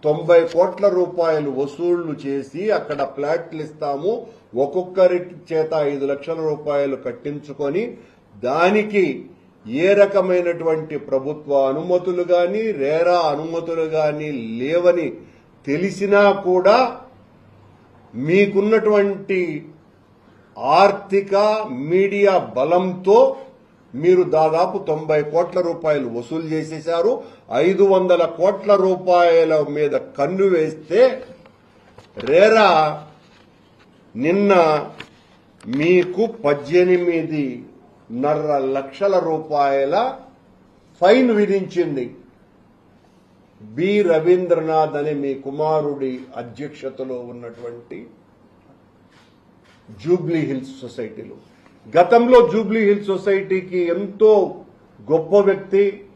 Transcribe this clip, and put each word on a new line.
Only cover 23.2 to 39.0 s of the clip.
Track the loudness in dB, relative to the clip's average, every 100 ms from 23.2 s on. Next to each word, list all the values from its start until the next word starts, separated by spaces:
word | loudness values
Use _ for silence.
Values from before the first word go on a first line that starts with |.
| 4 0 -14 _ _ _ _
మీరు | -4 2 2
దాదాపు | 2 2 2 2 -2 -4 -4
తొంభై | -6 0 0
కోట్ల | 0 -2 -2 -2
రూపాయలు | -4 -4 -2 -2 -2 -8
వసూలు | -8 -10 -6
చేసేశారు. | -6 -6 -10 -4 -2 0 -2 -8 -20 -8
ఐదు | 0 0 2
వందల | 4 4 4 2 2
కోట్ల | 0 -2 -2 2 2
రూపాయల | 4 0 2 4 6 4 4 2 0
మీద | -2 -2 -2 -6 -4
కన్ను | -4 0 2 2
వేస్తే | 0 -6 -4 2 2 2 -12 -20 -20 _ _ _ _ -20 -20 -12
రేరా | 0 4 6 6 4 4 0 -4 -14 -20 _ _ _ _ _ _ _ _ _ -6
నిన్న | -2 2 4 4 4 2 -4 -16 -20 _ _ _ _ _ -8 -4
మీకు | 2 2 2 -2 -4 -2 -2
పద్దెనిమిదిన్నర | -2 0 2 4 2 2 -2 -4 -4 -4 -8 -16 -20 _ _ _ -6 -2 -2 0 -2 -2 -4
లక్షల | -6 -4